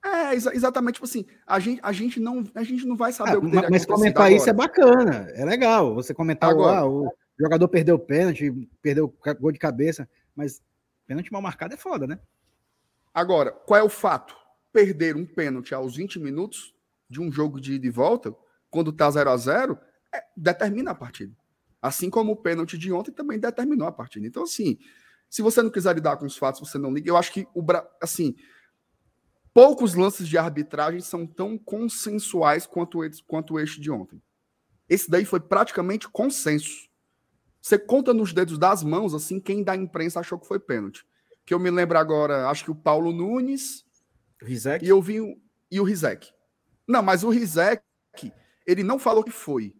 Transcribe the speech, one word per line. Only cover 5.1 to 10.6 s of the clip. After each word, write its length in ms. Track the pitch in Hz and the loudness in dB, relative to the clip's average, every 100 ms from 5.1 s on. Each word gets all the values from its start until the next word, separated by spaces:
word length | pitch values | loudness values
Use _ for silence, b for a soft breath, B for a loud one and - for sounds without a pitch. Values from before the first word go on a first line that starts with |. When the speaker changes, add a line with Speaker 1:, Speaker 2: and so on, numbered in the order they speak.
| 120 92 | 0 -6
Speaker 2:
é 120 | - | -6
legal. 500 | 143 240 240 220 143 | -2 2 4 4 4
Você 180 | 110 - | 0 -6
comentar, 380 | 147 160 156 - | -4 -2 2 4
Speaker 1:
Agora. 280 | 156 180 190 | 6 6 4
Speaker 2:
"Ah, 60 | 139 | 2
o 260 | 139 139 - _ _ | 0 -4 -8 _ _
jogador 300 | 151 165 175 | 2 4 4
perdeu 260 | 175 160 | 4 4
o 40 | 170 | 2
pênalti, 500 | 170 143 185 147 143 131 120 _ | 2 2 2 0 -4 -6 -12 _
perdeu 220 | 151 143 | -2 0
o 40 | 151 | -2
ca-, 240 | _ 147 | _ -8
gol 180 | 147 143 | -2 -2
de 80 | 143 | -2
cabeça", 480 | 156 120 151 156 135 _ _ | -4 -2 -2 -4 -12 _ _
mas 260 | - 147 - | -10 -10 -10